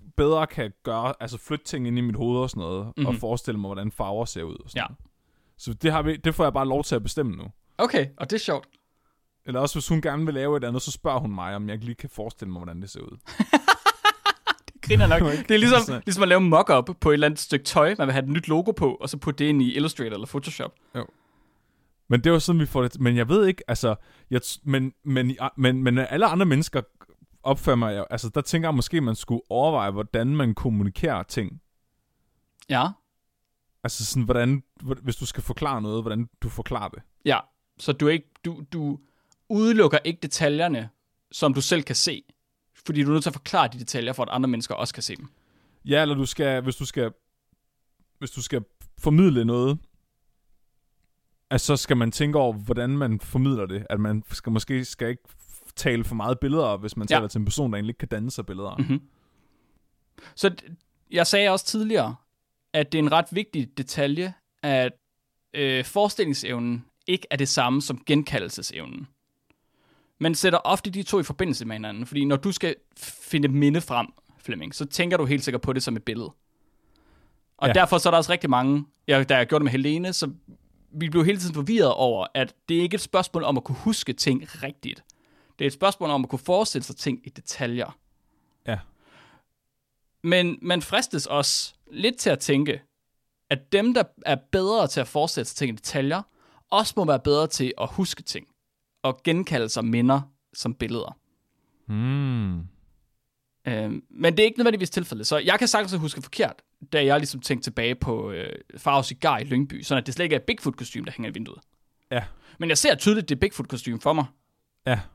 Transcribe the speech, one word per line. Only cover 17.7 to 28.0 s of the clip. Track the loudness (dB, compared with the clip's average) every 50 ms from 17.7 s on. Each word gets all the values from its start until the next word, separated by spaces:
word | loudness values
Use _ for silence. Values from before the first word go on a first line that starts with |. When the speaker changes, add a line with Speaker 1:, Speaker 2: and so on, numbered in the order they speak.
| 4 4 4 4 4 2
Speaker 2:
man | 0
vil | 0
have | 0 0
et | 0 0
nyt | -2 -2 0 0
logo | 2 2 2 0
på, | 0 2 0 0 0
og | -2 -8 -8
så | -8
putte | -6 -4 -4 -2 0 2
det | 2
ind | 4 4
i | 4 2 2
Illustrator | 0 -2 -2 -4 -6 -8 -8 -8
eller | -8 -8
Photoshop. | -8 -8 -8 -8 -8 -10 -8 -10 -10 -12 _ _ _ -12
Speaker 1:
Jo. | -12 -12 -12 _ _ _ _ _ _ _ _ _ _ _ _ _ _ _ _ _ _ _ 2
Men | 2 4
det | 6
er | 6 4
jo | 4
sådan, | 4 4 4 4
vi | 2
får | 2 0 0
det. | 0 0 0 0
Men | 0 2 2
jeg | 2 2 2
ved | 4 4 4
ikke, | 2 0 -2 -4 -6
altså, | -4 -2 0 -2 -2 -4 -8 _ _ _ _ -2
jeg | -2 -2 -2
t-, | -4 -10 -8
men, | -2 0 0 0 0 -2 -6 _ -4
men, | -2 0 2 2 0 0 -2 -6 -6 0
men, | 2 4 4 4 4
men | 2 2 2 2
alle | 2 0 0 2 2
andre | 4 4 4 4
mennesker | 4 4 2 2 0 -4 -6 -6 -8 _ -20 -20 _ _ _ _ _ _ _
opfører | 0 0 0 2 4 2 4
mig | 4 2 0 -2
jo, | -4